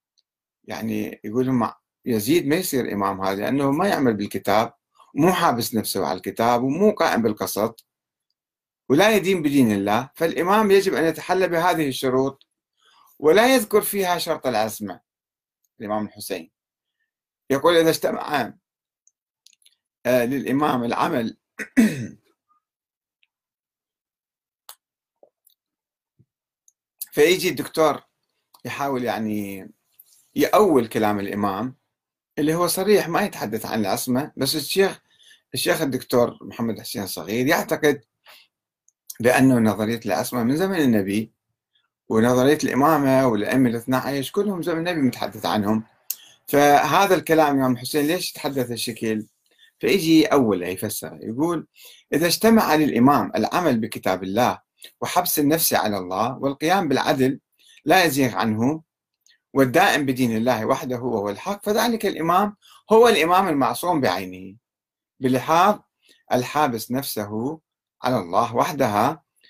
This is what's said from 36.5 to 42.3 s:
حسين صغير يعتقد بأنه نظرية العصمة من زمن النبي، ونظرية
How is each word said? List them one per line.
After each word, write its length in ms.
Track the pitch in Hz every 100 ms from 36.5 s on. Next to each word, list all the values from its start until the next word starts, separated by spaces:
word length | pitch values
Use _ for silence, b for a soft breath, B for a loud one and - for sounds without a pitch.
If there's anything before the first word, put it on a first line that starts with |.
| - 117 98
حسين 280 | - 120 98
صغير 400 | - 82 113 131
يعتقد 540 | 165 - 156 147 143 _ _ b b b _ _ _ _ _ - -
بأنه 400 | 113 135 131 123
نظرية 400 | 110 101 107 117 104
العصمة 380 | 82 - 127
من 120 | 117 143
زمن 180 | 190 185
النبي، 500 | 139 107 98 104 113 _ _ _ _ _ _ _ -
ونظرية 480 | 113 117